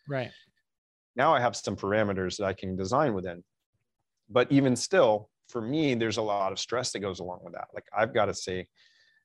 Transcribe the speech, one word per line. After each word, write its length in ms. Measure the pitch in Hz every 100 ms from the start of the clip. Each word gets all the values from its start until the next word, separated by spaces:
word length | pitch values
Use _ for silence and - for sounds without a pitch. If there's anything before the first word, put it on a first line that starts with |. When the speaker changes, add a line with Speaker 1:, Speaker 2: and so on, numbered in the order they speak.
| -
Speaker 1:
Right. 240 | 135 117 - _ _ _ _ _ _ _ 123
Speaker 2:
Now 160 | 151
I 80 | 143
have 160 | 120 -
some 180 | 120
parameters 640 | 98 98 107 104 95 92 -
that 80 |
I 80 | 98
can 240 | 95 95 92
design 380 | 95 127 151
within. 280 | 98 90 87 - _ _ _ _ _ _ _ -
But 200 | 127 127
even 260 | 139 135 120
still, 520 | - 190 123 107 104 _ _
for 120 | 123
me, 340 | 110 156 147
there's 220 | 120 113 107
a 60 |
lot 300 | 107 101 95
of 60 | 95
stress 340 | - 120 120
that 80 | 104
goes 180 | 98 90
along 200 | 90 90
with 120 | 90
that. 140 | - -
Like, 100 | 104 - 101
I've 180 | 113
gotta 200 | 117 101
say, 340 | - - 92 90 _ _ _ _ _